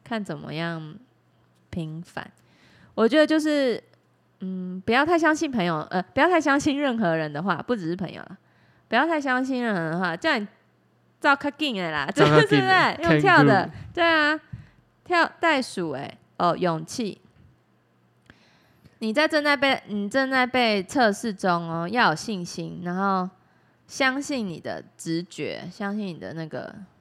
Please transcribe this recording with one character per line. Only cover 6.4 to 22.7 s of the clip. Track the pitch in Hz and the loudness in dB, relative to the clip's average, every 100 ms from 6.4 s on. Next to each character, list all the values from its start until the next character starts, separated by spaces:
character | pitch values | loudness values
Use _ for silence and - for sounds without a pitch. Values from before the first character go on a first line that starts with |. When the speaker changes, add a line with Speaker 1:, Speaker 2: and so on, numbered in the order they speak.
Speaker 1:
相 | 302 277 | 2 2
信 | 294 277 | 0 0
任 | 285 233 | -2 0
何 | 180 160 | 0 0
人 | 156 | -2
的 | 147 | -4
话， | 190 160 | -4 -4
不 | - | -4
只 | 240 165 | -4 -4
是 | 180 | -6
朋 | 170 | -8
友 | - | -10
啦， | - 196 _ _ _ _ _ | -16 -20 _ _ _ _ _
不 | |
要 | 226 | 0
太 | 311 320 | 2 0
相 | 277 254 | 0 -2
信 | 262 254 | -2 -2
任 | 240 | -2
何 | 196 | -2
人 | 165 | -2
的 | 170 | -2
话， | 180 170 | -2 -2
叫 | 320 262 | -2 -2
你 | 208 _ _ _ _ _ _ _ | -4 _ _ _ _ _ _ _
照 | 302 | 2
较 | 277 294 | 2 0
紧 | 285 302 | -4 -4
的 | 202 170 | -2 -2
啦， | 151 139 | -2 -2
Speaker 2:
照 | - | 4
较 | - 302 427 | 6 6 6
紧 | - | 4
的。 | 381 370 269 | 4 4 4
Speaker 1:
<laughs> | |
对 | - | 2
不 | 339 | 2
对？ | |
用 | 311 | 4
跳 | 381 330 | 6 8
的， | - 196 180 | 8 6 2
Speaker 2:
Kangaroo。 | - - | -6 -10
Speaker 1:
对 | - | 0
啊， | 339 320 294 311 - - - _ _ _ | 2 4 2 0 -6 -18 -18 _ _ _
跳 | - 349 311 - | -2 0 0 0
袋 | 339 285 | 0 2
鼠 | 254 - 165 | 0 -6 -6
欸， | 135 131 - _ - | -6 -8 -14 _ -2
哦， | 180 160 | 0 2
勇 | 180 160 160 | 0 -2 -6
气。 | - 214 - _ _ - _ _ _ _ _ _ _ _ _ _ _ _ _ _ _ | -8 -8 -8 _ _ -20 _ _ _ _ _ _ _ _ _ _ _ _ _ _ _
你 | 220 | -2
在 | 220 302 | 2 2
正 | 311 | 2
在 | 294 285 | 2 2
被， | 269 254 - | 2 0 -2
你 | 208 202 | -6 -2
正 | 262 262 | 0 2
在 | 262 247 | 2 2
被 | 254 233 208 | 2 2 2
测 | 185 285 226 | 0 2 2
试 | 202 240 | 2 -4
中 | 190 190 170 170 | -2 0 0 -2
哦， | 165 170 | -4 -2
要 | 240 202 | 2 2
有 | |
信 | 156 - 196 | 2 -4 -8
心， | 175 - 165 | -8 -10 -10